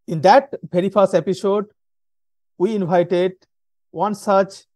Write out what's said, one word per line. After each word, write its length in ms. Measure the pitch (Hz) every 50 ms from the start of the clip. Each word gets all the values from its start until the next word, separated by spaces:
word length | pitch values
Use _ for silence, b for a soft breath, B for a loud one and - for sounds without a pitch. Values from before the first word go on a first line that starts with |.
| _
In 140 | - 175 156
that 320 | 139 190 226 277 247 - - - - -
very 200 | - 180 185 196
first 240 | - 214 190 185 196
episode, 500 | 170 156 196 180 - - 196 202 208 202 - _ _ _ _ _ _ _ _ _ _ _ _ _ _ _ _ _ -
we 160 | 180 220 220
invited 580 | 202 185 151 185 175 175 175 185 175 185 185 185 _ _ _ _ _ _ _ _ _ _ _
one 240 | - 160 185 214 202
such 500 | 202 - 208 196 196 202 196 - - _ _ _